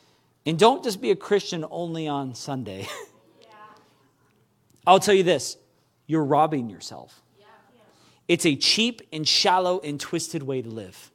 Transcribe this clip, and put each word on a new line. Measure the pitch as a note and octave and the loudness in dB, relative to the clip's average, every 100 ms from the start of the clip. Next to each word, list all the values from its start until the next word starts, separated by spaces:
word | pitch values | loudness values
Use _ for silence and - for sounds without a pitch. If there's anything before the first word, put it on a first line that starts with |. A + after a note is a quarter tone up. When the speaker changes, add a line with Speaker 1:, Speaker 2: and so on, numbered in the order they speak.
| _ _ _ _ | _ _ _ _
Speaker 1:
And | D3+ D#3+ | -2 4
don't | A3 C#4 | 6 4
just | B3+ F#3+ | -2 -2
be | A#3+ | -2
a | F3+ | -2
Christian | - G3+ - F3 D#3 | 0 0 0 -8 -8
only | E3+ E3+ D#3+ D3+ | -8 -6 -6 -4
on | C#3+ C3+ | -4 -6
Sunday. | A#2+ - C3 G#2 F#2+ G2 | -10 -8 -8 -8 -10 -10
<laughs> | - - _ _ _ | -12 -16 _ _ _
Speaker 2:
Yeah. | - - C#5 - _ _ _ _ _ _ _ _ _ _ F3 | -20 -20 -20 -20 _ _ _ _ _ _ _ _ _ _ 6
Speaker 1:
I'll | F#3+ | 6
tell | G#3 | 6
you | G3 | 4
this, | F3 C#3+ - - _ _ _ _ - | 4 2 -2 -12 _ _ _ _ -4
you're | D#3+ | -2
robbing | C#3 D3 D#3 D3 A#2 | 2 4 4 0 -6
yourself. | F#2+ - D2 - _ _ _ | -10 -16 -16 -18 _ _ _
Speaker 2:
Yeah. | - - _ _ _ _ _ _ - | -20 -20 _ _ _ _ _ _ -2
Speaker 1:
It's | F3 | 2
a | F3 C3+ | 2 0
cheap | - - A#3 A#3 - | 0 2 0 -4 -10
and | D#3 D3+ | -6 0
shallow | - G3+ F#3 F3+ F3+ | 2 2 2 2 -2
and | D3 D3 | -4 -8
twisted | - E3+ - E3 | -6 -6 -4 -8
way | C3+ C3 | -6 -6
to | A2+ | -6
live. | A2+ F#2 - - | -10 -14 -18 -20